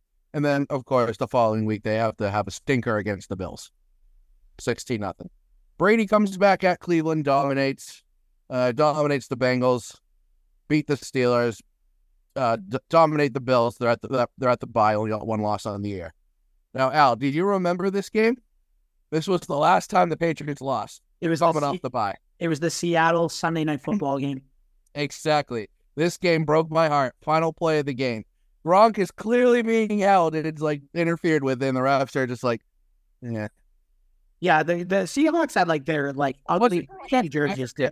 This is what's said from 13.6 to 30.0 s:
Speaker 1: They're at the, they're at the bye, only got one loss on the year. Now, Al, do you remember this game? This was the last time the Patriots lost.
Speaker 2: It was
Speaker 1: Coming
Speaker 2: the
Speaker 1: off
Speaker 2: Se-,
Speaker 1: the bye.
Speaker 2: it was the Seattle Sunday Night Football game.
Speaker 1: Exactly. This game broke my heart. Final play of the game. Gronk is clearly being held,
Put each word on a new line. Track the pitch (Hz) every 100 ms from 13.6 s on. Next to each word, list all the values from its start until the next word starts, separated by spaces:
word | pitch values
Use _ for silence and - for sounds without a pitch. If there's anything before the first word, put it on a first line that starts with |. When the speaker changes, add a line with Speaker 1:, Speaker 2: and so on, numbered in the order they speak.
| 117 -
Speaker 1:
They're | 120
at | 113
the, | 110 131 120 -
they're | 127
at | 120
the | 120
bye, | 113 107
only | 107 110
got | 107 104
one | 107
loss | 104 104 110
on | 101
the | 101
year. | 95 82 _ _ _ _ _ _
Now, | 131 131
Al, | 151 135 113
do | 139
you | 151
remember | 202 196 175 180 196
this | 196 -
game? | 220 220 269 _ _ _ _ _ _ -
This | 156 190
was | 175
the | - 143
last | 156 185 -
time | 185 175
the | 156
Patriots | 170 151 147 143
lost. | 135 113 107 - _ -
Speaker 2:
It | 165
was | 160
Speaker 1:
Coming | 165 156
Speaker 2:
the | 143
Speaker 1:
off |
Speaker 2:
Se-, | 131
Speaker 1:
the | 127
bye. | 123 101 - _ -
Speaker 2:
it | 170
was | 151
the | 165
Seattle | - 175 165 165 170 165
Sunday | - 165 165
Night | 156 143
Football | 156 208 143 139
game. | 139 135 _ _ _ _ _
Speaker 1:
Exactly. | 143 147 - 156 151 - 117 101 _ _
This | 139 170 -
game | 175 160 151
broke | 156 160
my | 160 156
heart. | 147 127 _
Final | 151 160 165
play | - 165 151
of |
the | 143
game. | 127 131 110 - _ _ _
Gronk | 160 190 226 202
is | 180
clearly | - 220 240 247 240
being | 226 226 214
held, | 208